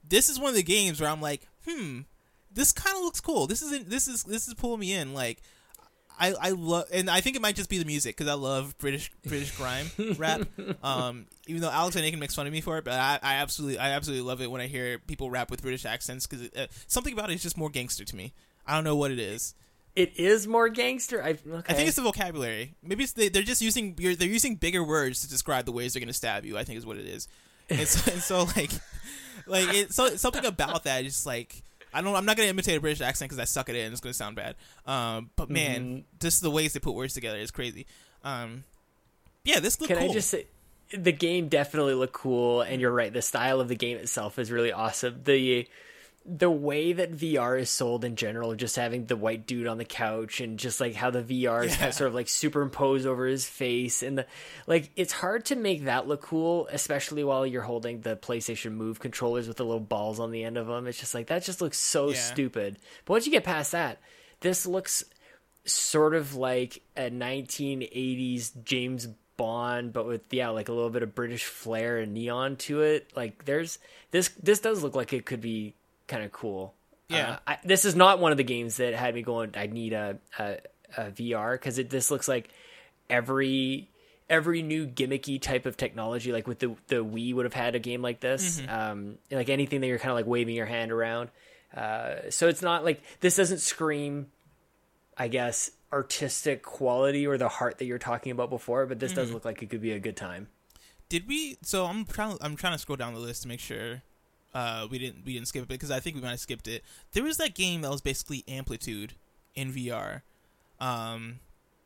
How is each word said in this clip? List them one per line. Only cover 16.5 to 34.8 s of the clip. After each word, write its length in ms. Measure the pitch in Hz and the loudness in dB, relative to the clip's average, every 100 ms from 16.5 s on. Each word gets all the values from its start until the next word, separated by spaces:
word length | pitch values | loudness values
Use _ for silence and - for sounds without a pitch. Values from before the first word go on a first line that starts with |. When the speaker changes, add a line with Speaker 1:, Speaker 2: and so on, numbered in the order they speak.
| - | -8
Speaker 1:
uh, 100 | 127 - - | -10 -10 -2
something 260 | 247 262 | -2 -2
about 180 | 226 208 | -4 -4
it 40 | |
is 80 | 170 | -4
just 140 | 170 165 | -4 -4
more 120 | 156 | -4
gangster 360 | 143 123 - | -4 -4 -6
to 100 | 101 101 | -8 -10
me. 160 | 107 - _ _ | -12 -16 _ _
I 120 | - 156 | -2 0
don't 80 | |
know 100 | 160 | 2
what 160 | 147 143 | 2 2
it 80 | 127 | 0
is. 360 | 104 110 - - - _ _ - | -4 -4 -8 -10 -20 _ _ 2
Speaker 2:
It 200 | 175 - | 2 4
is 300 | 180 214 202 | 6 6 6
more 220 | 226 233 | 4 4
gangster. 520 | 226 247 254 - 233 | 4 0 -2 -4 -2
I, 80 | 143 | -2
okay. 340 | 151 147 165 - | -2 -4 -8 0
Speaker 1:
I 40 | |
think 140 | 147 320 | 4 4
it's 80 | 311 | 4
the 60 | |
vocabulary. 720 | 240 208 185 156 120 110 131 - | 2 0 -4 -2 -4 -4 -6 -10
Maybe 220 | 165 202 | -6 -2
it's 100 | 269 | -2
they, 140 | - 208 | 2 4
they're 140 | 190 | 4
just 180 | 202 247 | 2 2
using, 340 | 220 247 208 156 | 2 2 -2 0
you're, 160 | 180 | 2
they're 140 | 175 180 | 4 2
using 260 | 220 277 | 4 2
bigger 300 | 208 165 180 | 2 2 2
words 360 | 160 156 131 123 | 2 2 2 0
to 60 | - | -2
describe 360 | 131 - 135 | -2 0 0
the 80 | 123 | 0
ways 220 | 120 123 | -4 -2
they're 60 | 131 | -4
gonna 120 | 120 | -4
stab 320 | - 117 101 | -4 -2 -2
you, 120 | 107 104 | -4 -6
I 60 | |
think 160 | 120 117 | -6 -8
is 80 | 117 | -8
what 100 | 107 | -10
it 100 | 95 | -8
is. 200 | 90 - - - _ - | -10 -12 -16 -20 _ -4
And 200 | 151 156 | 0 4
so, 240 | - - | 4 4
and 100 | 180 | 0
so, 220 | - 185 175 214 | 0 2 2 2
like, 140 | 151 - - - - | 0 -4 -8 -14 -12
<laughs> 380 | - - 214 - | -14 -16 -18 0
like, 260 | 185 185 | 2 6
it, 180 | 202 196 | 4 4
so, 220 | - 254 | 4 4
something 300 | - 247 262 | 4 0 2
about 400 | 254 175 147 165 | -2 0 -2 0
that 200 | 147 131 | 0 0
is 100 | 131 | 0
just, 120 | 139 147 | -4 -2
like, 340 | 120 117 - - _ - 143 | -4 -6 -16 -18 _ -6 -2
I 40 | |
don't, 160 | 190 196 | 2 2
I'm 80 | |
not 120 | 202 220 | 4 4
gonna 120 | 214 | 4
imitate 280 | 190 185 160 | 4 2 2
a 40 | |
British 200 | 151 151 | 2 0
accent 280 | 127 135 135 | 0 -2 -4
'cause 80 | 131 | -4
I 60 | |
suck 240 | 117 - 127 | -2 -2 -2
at 80 | 120 | -4
it 40 | |
and 100 | 110 | -4
it's 80 | 120 | -6
gonna 120 | 123 | -8
sound 200 | 123 104 | -6 -6
bad. 220 | 110 101 - - - | -6 -8 -10 -20 -16